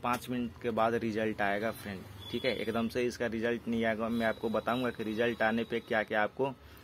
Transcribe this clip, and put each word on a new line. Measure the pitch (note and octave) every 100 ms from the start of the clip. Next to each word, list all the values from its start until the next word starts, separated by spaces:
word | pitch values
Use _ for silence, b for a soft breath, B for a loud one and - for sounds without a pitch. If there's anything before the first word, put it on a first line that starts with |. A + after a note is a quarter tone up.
पाँच | B2 B2 -
मिनट | B2 A#2 -
के | B2
बाद | A2 A2+ A#2
रिजल्ट | A2+ G#2+ A2 G#2
आएगा | G2+ G2+ A2+
फ्रेंड, | G#2+ G#2 F#2+ E2+ - -
ठीक | B2
है। | C3 G#2
एकदम | G#2+ A2+ A2+
से | B2+
इसका | B2 G#2+ A#2+
रिजल्ट | A2+ A#2 A#2+ -
नहीं | A#2
आएगा, | A2+ A2 A2+
मैं | A#2 A2+
आपको | G#2+ A#2
बताऊंगा | A2 G#2+ A#2+ B2
कि | A2+
रिजल्ट | A2 G#2+ A#2 A2+
आने | A2 A2+
पे | A2+ A#2
क्या | - A2
क्या | G#2+ A2
आपको | G#2 - C3+ C3 B B